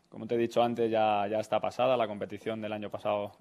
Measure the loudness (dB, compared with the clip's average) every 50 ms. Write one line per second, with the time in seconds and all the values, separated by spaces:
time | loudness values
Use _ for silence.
0 | _ _ -14 -12 -6 -2 0 0 0 2 4 4 4 4 4 2 0 2 2 4
1 | 4 4 2 2 0 0 -2 -2 -2 0 0 0 0 -2 -2 0 2 2 4 2
2 | 0 -2 -2 -6 -8 -8 -8 -8 -6 -6 -6 -4 -4 -6 -6 -6 -6 -8 -8 -6
3 | -2 0 0 0 0 -4 -8 -14